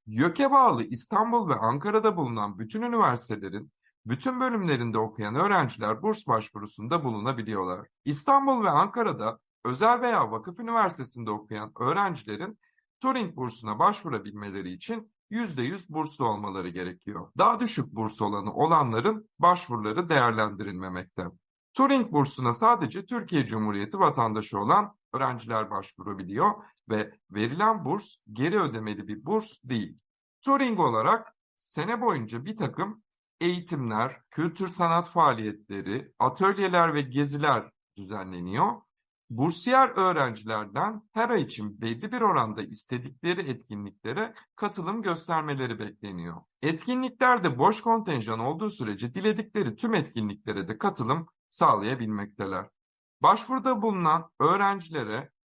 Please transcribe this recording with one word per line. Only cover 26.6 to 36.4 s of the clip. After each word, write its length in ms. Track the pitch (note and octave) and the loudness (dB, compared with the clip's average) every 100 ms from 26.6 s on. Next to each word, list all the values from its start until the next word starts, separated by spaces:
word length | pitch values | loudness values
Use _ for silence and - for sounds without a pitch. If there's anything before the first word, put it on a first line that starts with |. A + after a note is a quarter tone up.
| - _ - | -8 _ -4
ve 260 | G#2+ G#2 - _ | -2 -2 -8 _
verilen 540 | G2+ A2+ D#3 G#3+ A3 | -2 -2 2 2 2
burs 340 | C3+ F#3+ - - - | -2 -4 -6 -12 -12
geri 280 | G#2+ C#3+ G3+ | -2 0 2
ödemeli 480 | D#3+ A2+ A2 G#2 F#2+ | 0 -2 -6 -6 -8
bir 160 | G#2+ | -10
burs 400 | C#3 G#3+ G#3+ - | -2 -2 -2 -8
değil. 340 | B2+ B2 G2 - _ _ _ _ | -4 -4 -4 -10 _ _ _ _
Turing 380 | - C#4 C4 A3 | 0 2 2 2
olarak 560 | D3 A2 B2+ G#3 - _ _ - | 2 4 2 2 -2 _ _ -14
sene 440 | - - F3 A#3 | -8 -4 -2 -2
boyunca 440 | A#3 D#3+ G#2+ A#2 | 0 0 -2 -8
bir 120 | D3+ A3 | -8 -4
takım 460 | D3 - F#3+ A3 _ _ _ - | -4 -2 -6 -6 _ _ _ -2
eğitimler, 800 | F3 F3+ F3 D#3 A#2+ G#2+ B2 - _ | -2 0 -4 -4 -2 0 -2 -4 _
kültür 380 | - E3 E3 F#3+ | -2 -2 -2 -4
sanat 400 | F3 E3+ E3 E3+ | 0 2 2 2
faaliyetleri, 1000 | F3 D3+ A#2 G#2+ G#2 - G2+ F#2 A#2 C#3+ - | 4 4 4 -2 -6 -8 -8 -4 -6 -6 0
atölyeler 760 | D#3+ E3 | 0 4